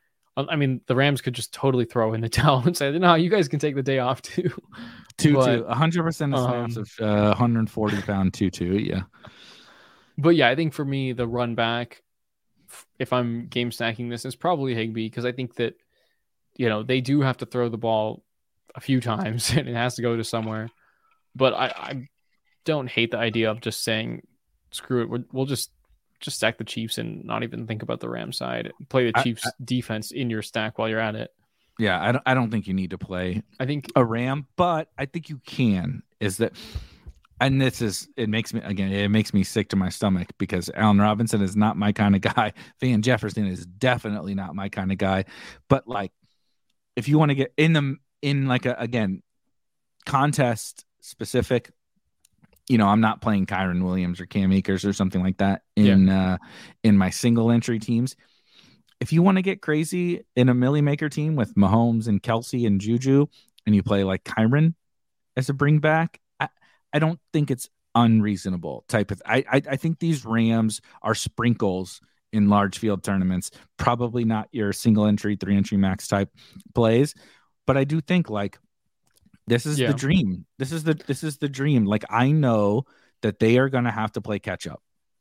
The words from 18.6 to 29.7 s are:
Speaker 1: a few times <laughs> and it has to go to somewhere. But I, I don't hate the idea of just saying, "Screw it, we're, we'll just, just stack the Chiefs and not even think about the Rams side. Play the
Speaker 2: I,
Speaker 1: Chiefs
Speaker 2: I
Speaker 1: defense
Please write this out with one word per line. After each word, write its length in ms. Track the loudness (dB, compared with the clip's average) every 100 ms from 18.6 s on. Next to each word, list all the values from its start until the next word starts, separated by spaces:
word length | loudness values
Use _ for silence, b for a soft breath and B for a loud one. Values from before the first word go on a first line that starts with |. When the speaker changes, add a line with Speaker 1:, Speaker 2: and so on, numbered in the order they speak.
| _ -12
Speaker 1:
a 60 |
few 200 | -2 -2
times 500 | 0 -4 -4 -4 -2
<laughs> 40 | -2
and 120 | -2
it 80 | -2
has 200 | -4 -2
to 60 |
go 140 | -2 -2
to 60 |
somewhere. 460 | -4 -4 -6 -8 -10 _ _ _ _ _ _ 0
But 180 | 2
I, 120 | 2 -4
I 420 | -4 -10 -10 -12 _ _ _ _ _ -4
don't 240 | -4 -2
hate 220 | -2 -2
the 60 | 0
idea 320 | -2 0 0
of 100 | -2
just 220 | -6 -6
saying, 380 | -4 -4 -4 -10 _ _ _ _ _
"Screw 300 | -14 -4 -4
it, 80 | -2
we're, 140 | -6 -8
we'll 140 | -6 -4
just, 260 | -4 -8 _ _ _ _ -16
just 180 | -12 -4
stack 200 | -4 -4
the 60 |
Chiefs 340 | -10 -8 -8 -6
and 260 | -8 -10 -8
not 180 | -6
even 220 | -6 -10 -10
think 160 | -10
about 160 | -8 -8
the 100 | -8
Rams 280 | -8 -10 -8
side. 340 | -8 -8 -10 -14 -4
Play 200 | 0 2
the 60 | 2
Speaker 2:
I, 40 |
Speaker 1:
Chiefs 220 | 0 -4 -8
Speaker 2:
I 40 | -8
Speaker 1:
defense 480 | -4